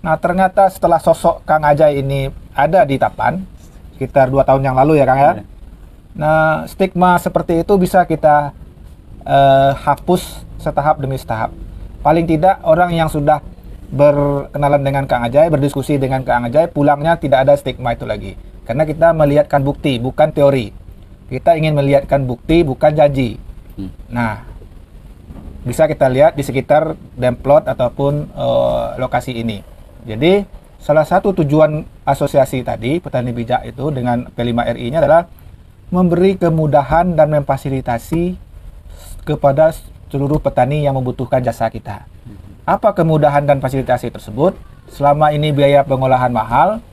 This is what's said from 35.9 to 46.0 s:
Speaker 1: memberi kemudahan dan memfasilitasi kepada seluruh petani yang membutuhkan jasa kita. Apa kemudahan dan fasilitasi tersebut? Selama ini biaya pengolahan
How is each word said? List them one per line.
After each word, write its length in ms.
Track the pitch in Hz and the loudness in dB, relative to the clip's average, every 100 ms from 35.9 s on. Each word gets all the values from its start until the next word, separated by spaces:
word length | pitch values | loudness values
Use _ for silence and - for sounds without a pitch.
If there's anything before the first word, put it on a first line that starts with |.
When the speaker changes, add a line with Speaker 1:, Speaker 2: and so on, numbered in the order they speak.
Speaker 1:
memberi 480 | 180 180 170 190 185 | 0 2 2 2 2
kemudahan 800 | 175 160 139 147 131 156 180 160 | 0 0 2 0 2 0 0 2
dan 140 | 151 | 2
memfasilitasi 1040 | 151 143 135 143 135 127 117 - 165 175 180 - - - - - - - - - | 0 -2 -4 -4 -6 -4 -6 -4 -4 -4 -6 -16 -20 -20 -20 -20 -20 -18 -14 -8
kepada 480 | 151 143 139 156 - - - - | 0 2 4 2 0 -16 -20 -10
seluruh 320 | 139 139 151 | -4 -2 0
petani 480 | - - 127 151 143 | -2 0 0 0 -2
yang 80 | 135 | -2
membutuhkan 480 | 127 123 127 131 | -4 -6 -2 -2
jasa 240 | 123 113 113 | -2 -4 -6
kita. 400 | 110 - 101 - - - - - - | -6 -14 -16 -16 -20 -20 -20 -20 -12
Apa 320 | - 190 214 196 | -4 0 0 0
kemudahan 480 | 170 156 151 143 | 2 4 4 2
dan 160 | 143 139 | 2 0
fasilitasi 480 | 131 135 123 123 120 | 0 -4 -2 -2 -4
tersebut? 480 | - - 104 175 - - - - | -12 -12 -2 -2 -2 -20 -20 -20
Selama 480 | - 143 147 151 151 | -2 0 4 2 0
ini 160 | 151 | -2
biaya 320 | 143 139 143 | 2 4 4
pengolahan 480 | 139 131 | 2 0